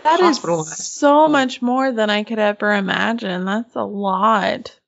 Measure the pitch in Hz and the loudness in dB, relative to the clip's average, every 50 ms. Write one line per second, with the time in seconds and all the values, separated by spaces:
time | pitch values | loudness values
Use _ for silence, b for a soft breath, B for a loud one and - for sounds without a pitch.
0 | - 302 330 349 359 349 269 226 - 165 170 160 156 160 - - - - - - | 0 0 2 4 4 2 2 0 -2 -2 -2 -2 -4 -6 -10 -12 -12 -12 -6 0
1 | 294 285 285 302 311 311 302 277 262 254 254 - 247 240 247 262 262 269 247 220 | 2 4 6 6 6 6 4 2 0 0 -4 -4 -4 -2 0 0 0 0 0 0
2 | 214 208 208 208 208 - 233 220 214 208 208 - 214 208 208 202 196 185 196 196 | 0 0 0 -2 -2 -4 -2 0 0 0 0 0 -2 0 0 0 0 0 0 0
3 | 196 214 226 233 226 190 180 180 185 190 202 220 233 - _ 262 - - 208 202 | 0 -2 -2 -4 -4 -6 -4 -4 -4 -2 -4 -4 -6 -6 _ -6 -6 -6 -6 -4
4 | 202 196 190 185 202 220 226 202 185 196 - - - - - _ _ | -4 -2 -2 0 2 2 2 2 0 -2 -2 -4 -8 -16 -20 _ _